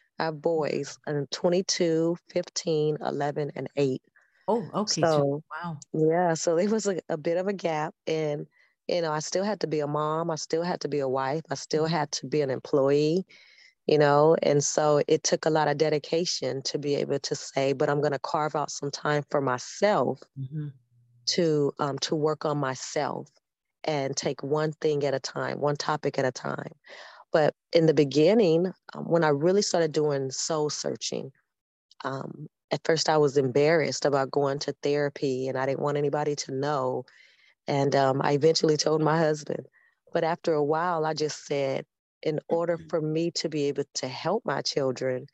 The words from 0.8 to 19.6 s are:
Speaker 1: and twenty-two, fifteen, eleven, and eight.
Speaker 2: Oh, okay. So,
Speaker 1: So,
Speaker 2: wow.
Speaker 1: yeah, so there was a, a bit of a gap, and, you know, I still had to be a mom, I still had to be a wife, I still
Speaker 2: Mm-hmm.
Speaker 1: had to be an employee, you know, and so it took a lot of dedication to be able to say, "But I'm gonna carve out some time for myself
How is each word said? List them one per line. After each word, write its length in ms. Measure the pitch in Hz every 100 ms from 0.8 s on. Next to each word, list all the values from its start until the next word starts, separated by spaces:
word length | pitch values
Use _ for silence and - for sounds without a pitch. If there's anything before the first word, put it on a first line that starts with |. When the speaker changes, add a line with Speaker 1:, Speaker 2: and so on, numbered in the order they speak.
| 139 - -
Speaker 1:
and 220 | 147 143
twenty-two, 840 | - 180 175 196 - 170 160 165 175 -
fifteen, 680 | 180 175 - - 156 151 151
eleven, 500 | - 143 143 147 143 139
and 120 | 135 -
eight. 260 | 139 131 - _ _ _ -
Speaker 2:
Oh, 240 | 226 165
okay. 300 | 165 208 - 160
So, 180 | 151
Speaker 1:
So, 180 | 143 143 -
Speaker 2:
wow. 280 | 156 175 147 -
Speaker 1:
yeah, 400 | 160 156 165 175
so 220 | 160 - 165
there 120 | 202
was 160 | 220 202
a, 120 | 175 -
a 80 | 165
bit 200 | 151 170
of 100 | 185
a 40 |
gap, 400 | 196 175 156 156 - -
and, 400 | 160 151 147 160 _ _ _ -
you 140 | 175
know, 100 | 160
I 80 | 151
still 240 | 151 185
had 160 | 202 196
to 60 | 165
be 120 | 151
a 60 | 147
mom, 420 | 147 151 156 165
I 60 | 156
still 260 | - 160
had 160 | 175 180
to 60 | 156
be 120 | 147
a 80 | 135
wife, 340 | 135 135 160 -
I 40 | 143
still 300 | - 156 160
Speaker 2:
Mm-hmm. 60 |
Speaker 1:
had 200 | 165 147
to 140 | - 135
be 140 | 151
an 80 | 139
employee, 760 | 127 - 147 135 143 151 170 - - - - - _ -
you 120 | 151
know, 380 | 147 143 151 165
and 220 | - 147
so 380 | 143 - 151 147 -
it 160 | 156
took 220 | - 175 165
a 40 |
lot 180 | 156 151
of 100 | 147
dedication 840 | 156 151 - 165 175 - 131 135
to 140 | 135 147
be 180 | 147 143
able 240 | 143 139
to 140 | - 143
say, 360 | - - 135
"But 160 | 135 147
I'm 100 | 147
gonna 160 | 147 135
carve 360 | - 165 151 156
out 140 | 143
some 180 | - 143
time 320 | - 151 147 143
for 100 | 151
myself 800 | 135 127